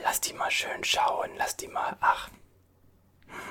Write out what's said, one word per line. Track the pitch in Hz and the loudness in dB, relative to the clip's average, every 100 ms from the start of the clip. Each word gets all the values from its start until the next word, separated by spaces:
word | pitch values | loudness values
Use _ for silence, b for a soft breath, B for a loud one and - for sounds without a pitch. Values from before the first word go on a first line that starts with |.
lass | - - | 0 0
die | - | -2
mal | - - | -2 0
schön | - - - | 0 0 -2
schauen, | - - - - - - | 0 4 4 2 -2 -2
lass | - - | -2 -2
die | - | -6
mal, | - - - | -4 -4 2
ach. | - - - - - _ _ _ - - _ _ - B B | 4 4 -2 -14 -20 _ _ _ -20 -20 _ _ -16 B B